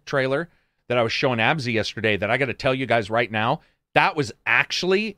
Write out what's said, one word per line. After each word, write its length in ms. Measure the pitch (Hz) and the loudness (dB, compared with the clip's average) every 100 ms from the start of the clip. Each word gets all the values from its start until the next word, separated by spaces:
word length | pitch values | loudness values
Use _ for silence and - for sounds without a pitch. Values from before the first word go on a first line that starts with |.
| - | -4
trailer 420 | 139 131 139 170 _ _ _ - | -2 0 -2 -4 _ _ _ -4
that 100 | 123 | 0
I 40 | |
was 100 | 117 | 0
showing 280 | - 139 117 | 0 0 2
Abzy 320 | 113 156 123 | 2 2 0
yesterday 440 | 110 101 - 107 101 | -2 -2 -2 0 0
that 140 | 104 | 0
I 60 | 127 | 0
gotta 160 | 131 | -2
tell 200 | 101 135 131 | -2 -2 -2
you 100 | 127 | 0
guys 240 | 117 101 | 0 0
right 200 | 113 110 | -2 0
now, 300 | 110 113 160 _ _ _ | -2 -2 -2 _ _ _
that 200 | 147 175 | 2 2
was 160 | 160 123 - 107 | 0 -4 -4 0
actually 720 | 120 139 - 175 190 220 | 2 2 -2 0 0 -2